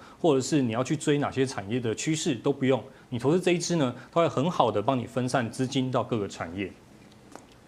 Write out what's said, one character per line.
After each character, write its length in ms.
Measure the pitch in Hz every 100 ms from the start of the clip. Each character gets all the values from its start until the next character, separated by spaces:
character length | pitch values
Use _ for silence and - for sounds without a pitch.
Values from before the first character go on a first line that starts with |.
| - -
或 140 | 170
者 80 | 135
是 200 | 127 151
你 100 | 120
要 120 | 113
去 120 | 127 156
追 220 | - 147
哪 100 | 110
些 160 | 123 131
产 240 | - 98
业 100 | 123
的 140 | 113
趋 220 | 104 156 156
势， 180 | 175
都 180 | 113 143
不 140 | 139 131
用。 160 | 123 - - -
你 100 | 120
投 120 | 135
资 80 | 180
这 120 | 180
一 60 | 175
支 160 | - 170
呢， 180 | 127 - -
它 100 | 170
会 60 | 160
很 220 | 127 165
好 220 | 165 123
的 100 | 104
帮 160 | 104 131
你 80 | 110
分 220 | 127 123
散 200 | 139 113
资 160 | - 127
金 240 | 139 127
到 100 | 127
各 160 | - 117
个 100 | 98
产 280 | - 87 92
业。 160 | 92 - - - - - - - - -